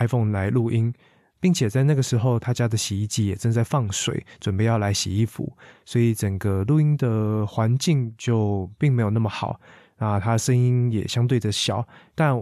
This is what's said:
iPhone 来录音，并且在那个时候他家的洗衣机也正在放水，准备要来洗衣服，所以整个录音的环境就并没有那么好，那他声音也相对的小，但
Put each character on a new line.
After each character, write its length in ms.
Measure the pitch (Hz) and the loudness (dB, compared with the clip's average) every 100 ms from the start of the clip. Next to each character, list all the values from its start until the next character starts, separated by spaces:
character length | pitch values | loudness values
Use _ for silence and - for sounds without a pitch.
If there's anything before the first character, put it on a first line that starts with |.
iPhone 320 | 117 123 107 | 0 0 0
来 180 | 101 98 | 0 0
录 180 | 123 113 | 0 0
音， 240 | 113 117 123 _ _ _ _ | 0 0 -4 _ _ _ _
并 160 | 185 | 0
且 160 | 175 110 | 2 0
在 140 | 131 | 2
那 100 | 139 | 2
个 80 | 143 | 2
时 160 | 127 123 | 2 0
候 180 | 127 117 | 2 0
他 160 | - | -2
家 140 | 123 120 | -2 0
的 100 | 110 | 0
洗 240 | - 98 | -2 -4
衣 60 | 107 | -4
机 220 | - 101 | -2 -2
也 80 | 92 | 0
正 160 | 117 | 0
在 100 | 117 | 0
放 260 | 113 147 107 | 0 0 -2
水， 340 | - - - - - | -4 -4 -6 -8 -10
准 160 | - 98 | -4 0
备 80 | |
要 140 | 113 113 | 0 2
来 140 | 101 | 0
洗 240 | 95 95 98 | -2 -2 0
衣 80 | |
服， 320 | 113 - - - - - | -2 -2 -10 -10 -20 -20
所 180 | - 120 | -4 0
以 100 | 117 | 2
整 240 | 110 101 95 | 0 -2 -2
个 240 | 104 95 | -2 -2
录 160 | 101 156 | 2 2
音 160 | 151 147 | 2 2
的 500 | 127 110 107 107 104 | 0 0 0 0 -2
环 320 | - 113 131 | 0 0 0
境 340 | - 147 117 110 | 2 0 0 -6
就 500 | - 113 104 101 92 104 | -2 0 2 0 -4 -2
并 160 | 147 | 0
没 100 | 123 | 2
有 60 | 107 | 2
那 100 | 110 | 2
么 80 | 107 | 0
好， 320 | - - - - - - - | -2 -6 -8 -14 -20 -20 -6
那 220 | 107 101 | -2 0
他 180 | 107 113 | 0 0
声 200 | - 123 | 2 2
音 340 | 123 123 123 | 4 2 2
也 160 | 110 - | 0 -2
相 180 | 120 | 0
对 140 | 120 127 | 0 0
的 140 | 107 | 0
小， 340 | - - 101 - - - - | -2 -2 -2 -4 -12 -20 -2
但 200 | 156 123 | 0 0